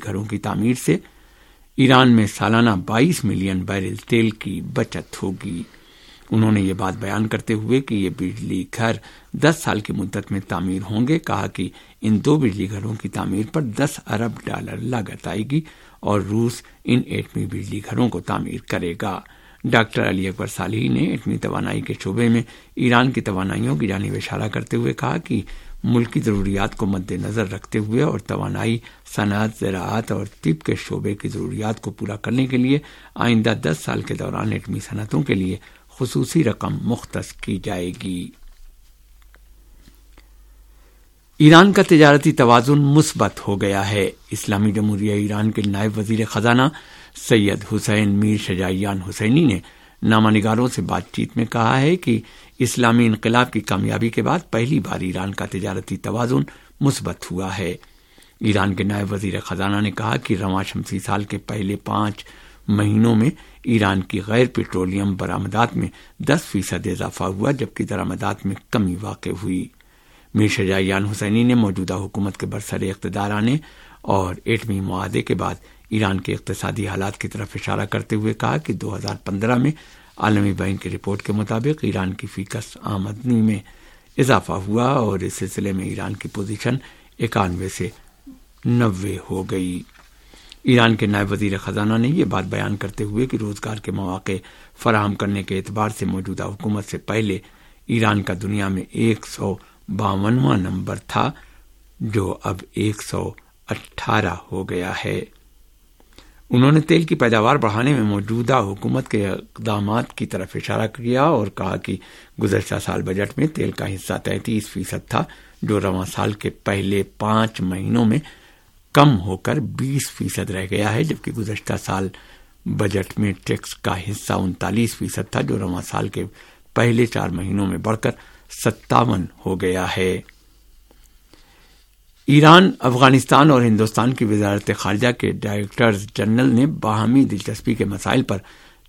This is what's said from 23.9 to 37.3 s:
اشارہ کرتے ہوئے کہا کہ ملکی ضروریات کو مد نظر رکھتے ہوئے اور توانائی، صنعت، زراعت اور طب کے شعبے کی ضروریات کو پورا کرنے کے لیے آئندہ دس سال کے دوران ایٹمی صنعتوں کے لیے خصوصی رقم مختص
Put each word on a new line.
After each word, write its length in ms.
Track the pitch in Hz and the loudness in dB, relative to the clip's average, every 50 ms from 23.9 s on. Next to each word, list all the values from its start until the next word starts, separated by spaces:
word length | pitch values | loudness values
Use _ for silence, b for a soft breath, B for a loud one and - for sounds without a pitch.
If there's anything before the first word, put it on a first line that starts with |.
| 95 98 101 101 98 | -2 -2 -2 -4 -4
اشارہ 320 | 101 - - 98 101 107 107 | -6 -6 -6 -6 -4 -4 -4
کرتے 300 | - - 113 - 120 117 | -4 -6 -6 -4 -2 -2
ہوئے 160 | 120 135 127 | 0 -2 -2
کہا 240 | - 127 123 139 165 | -2 -2 -2 -4 -4
کہ 240 | - - 120 107 98 B B B B B B B - | -4 -4 -4 -4 -4 B B B B B B B -2
ملکی 360 | 117 120 120 120 110 - - | 2 2 2 2 0 -2 -2
ضروریات 580 | - 113 104 98 95 98 98 98 98 - - - | 0 0 0 0 0 0 0 -2 -2 -4 -4 -2
کو 80 | 113 | -2
مد 260 | 98 98 95 92 101 | -2 -2 -2 -4 -6
نظر 380 | 95 90 98 101 107 113 104 95 | -6 -6 -4 -4 -2 -2 -4 -4
رکھتے 300 | 98 92 - - - 113 | -6 -10 -10 -4 -4 -2
ہوئے 220 | 104 107 110 127 | -2 0 0 0
اور 180 | 147 160 - - | 0 0 -2 -4
توانائی، 580 | - - 98 101 101 98 98 98 107 113 117 113 B B B B B - - | -6 -4 -4 -4 -4 -4 -4 -2 -2 -2 -2 -2 B B B B B -10 -4
صنعت، 340 | - 107 101 101 104 110 107 110 - | -2 0 0 0 0 -2 -2 -2 -2
زراعت 520 | - 98 95 92 87 98 104 113 110 - | -4 -2 -2 -2 -4 -4 -4 -4 -4 -4
اور 140 | 107 101 104 104 - - | -4 -6 -6 -8 -10 -6
طب 240 | - 156 160 156 - | -2 -2 -2 -2 -2
کے 100 | - 110 | -4 -4
شعبے 400 | 104 - - 101 98 98 101 104 | -4 -4 -6 -6 -4 -4 -4 -6
کی 120 | - - 104 | -4 -6 -8
ضروریات 540 | 98 101 92 92 98 104 107 107 110 - | -6 -6 -6 -6 -6 -4 -4 -4 -4 -6
کو 100 | - 104 | -8 -12
پورا 240 | - - 107 101 101 | -10 -8 -8 -8 -8
کرنے 320 | 101 - 101 113 131 131 127 | -8 -4 -2 0 0 0 0
کے 100 | 131 127 | 0 0
لیے 220 | 123 131 139 143 B B B B B B B | 2 2 2 0 B B B B B B B
آئندہ 380 | - - 120 117 110 110 117 107 107 - | -2 0 2 4 4 4 2 0 0 0
دس 120 | 78 80 - - | -2 -2 -2 -2
سال 180 | - - 104 | -4 -4 -4
کے 120 | 98 - 95 | -4 -6 -6
دوران 380 | 95 95 - 92 95 101 107 | -6 -6 -6 -4 -4 -2 -2
ایٹمی 280 | 107 98 98 - - 107 | -4 -4 -4 -6 -8 -8
صنعتوں 440 | - - 107 107 107 104 - 151 143 | -8 -8 -8 -8 -6 -2 -2 -2 0
کے 100 | - 113 | 0 0
لیے 240 | 95 95 92 92 - B B B B B B | 0 0 -2 -4 -6 B B B B B B
خصوصی 540 | - - 131 117 - 143 131 - - 170 147 | -8 -6 -6 -2 -2 -2 -2 0 2 2 2
رقم 340 | 113 101 - - 95 101 98 | 2 0 -2 -4 -4 -4 -2
مختص 500 | - 95 120 120 - - - 95 92 - | -2 -2 -4 -4 -6 -8 -8 -8 -8 -8